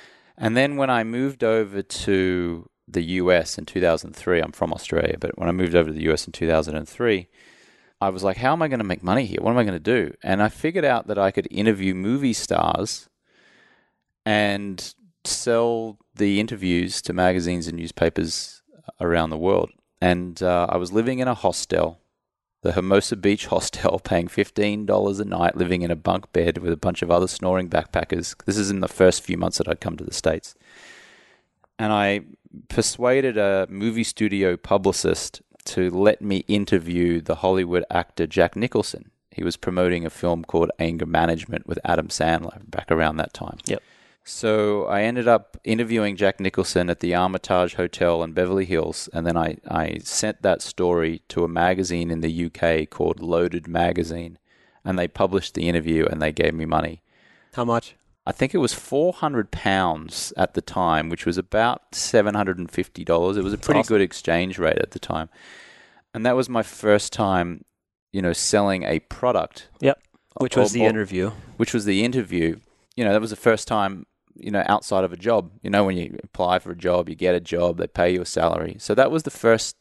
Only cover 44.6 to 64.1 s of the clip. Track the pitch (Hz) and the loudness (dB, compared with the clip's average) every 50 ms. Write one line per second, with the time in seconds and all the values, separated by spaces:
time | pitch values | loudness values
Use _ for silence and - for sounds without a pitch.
44.6 | 104 104 104 101 - - 98 101 107 113 120 127 113 120 117 - - _ - - | 2 2 0 0 0 0 0 0 0 0 0 0 4 4 4 4 2 _ -20 -10
45.6 | - - 110 113 120 110 117 110 104 101 98 90 101 95 - - 95 92 - 98 | -2 -2 0 0 0 0 0 0 0 0 0 2 2 2 2 2 -2 -2 0 0
46.6 | 90 - - 90 87 87 85 - - 87 87 87 90 92 92 92 - - 95 90 | -2 2 2 0 2 2 -2 -2 -2 0 2 2 2 2 0 -2 -2 0 2 2
47.6 | 90 87 - - 90 87 - - 90 85 85 82 85 80 80 90 90 90 98 98 | 2 2 0 -2 -4 -4 -2 0 2 2 2 2 0 -2 -2 0 0 2 2 0
48.6 | 95 90 90 82 78 80 82 - - - - 82 82 85 82 85 80 80 78 - | 0 0 0 0 0 -2 -4 -8 -10 -8 -6 -4 -2 0 0 0 0 -2 -4 -8
49.6 | - - 82 82 80 80 80 - - - - - 110 107 - _ - 98 85 - | -8 -6 -4 -2 -2 -2 -6 -8 -10 -8 -6 -4 -4 -4 -4 _ 2 2 2 0
50.6 | - - - - 90 87 87 85 80 82 82 82 _ - - 90 85 82 85 85 | -2 -8 -4 -2 0 2 2 2 0 0 -2 -6 _ -8 -2 -2 -2 0 2 2
51.6 | 85 90 92 92 92 85 87 85 85 85 82 82 80 82 82 85 85 82 - - | 2 2 2 2 0 -2 -2 -4 -2 -2 -4 -2 -2 -2 -2 -2 -4 -6 -4 -2
52.6 | 85 85 82 80 78 - - - 82 82 82 80 82 85 85 85 87 85 85 87 | 0 2 2 0 -2 -4 -4 -2 -2 -2 -2 -4 -4 -2 0 0 0 0 -2 -6
53.6 | 78 85 82 87 87 87 85 87 82 82 82 85 85 82 85 - _ _ _ _ | -8 -4 -2 0 0 0 0 -2 -4 -4 -6 -10 -12 -14 -16 -20 _ _ _ _
54.6 | _ _ _ _ - 95 92 90 87 85 - - 98 92 95 95 - - - 87 | _ _ _ _ -6 -4 -2 -2 -2 -2 0 0 0 2 2 0 -2 -2 -6 -4
55.6 | 85 85 85 85 78 82 80 80 80 80 80 78 78 78 76 - 80 80 80 80 | -2 0 0 0 0 0 2 2 2 0 0 -2 -2 -2 0 0 0 0 0 -2
56.6 | 80 80 80 78 78 80 82 - _ _ _ _ _ _ _ _ _ _ - 127 | -4 -2 -2 -2 -2 -2 -6 -12 _ _ _ _ _ _ _ _ _ _ -6 -4
57.6 | 120 117 117 117 - - - _ _ _ _ _ - - - - 131 135 - 175 | -2 0 -2 -2 -4 -6 -18 _ _ _ _ _ -10 -8 -4 -2 -2 0 0 0
58.6 | 131 - - - - - 135 143 165 180 180 - 160 151 139 117 104 - - - | 0 0 -2 -4 -8 -4 -2 0 0 0 0 -2 -4 -2 -2 -2 -4 -4 -6 -4
59.6 | - 101 98 95 92 85 80 78 78 76 - - - - - - 92 - - - | -2 0 2 2 2 0 0 -4 -6 -10 -10 -10 -10 -6 -2 -2 -2 0 0 -4
60.6 | - - - 92 90 82 80 78 78 82 82 - - - 87 92 87 - - 107 | -6 -4 -2 -2 0 2 2 2 0 -2 -4 -4 -4 -4 -2 -2 -4 -2 0 2
61.6 | 113 120 123 - _ _ - - - - - 110 101 104 104 104 101 95 92 90 | 2 2 0 -2 _ _ -10 -8 -4 2 4 4 4 4 2 0 0 0 -2 -4
62.6 | 87 80 - 87 90 - - 87 82 87 85 85 87 95 101 104 92 98 104 - | -6 -8 -4 -4 -4 -4 -6 -8 -2 2 2 2 4 2 0 0 -2 -2 -4 -4
63.6 | - - - 104 113 - 110 101 98 90 | 0 2 2 2 4 4 4 4 4 2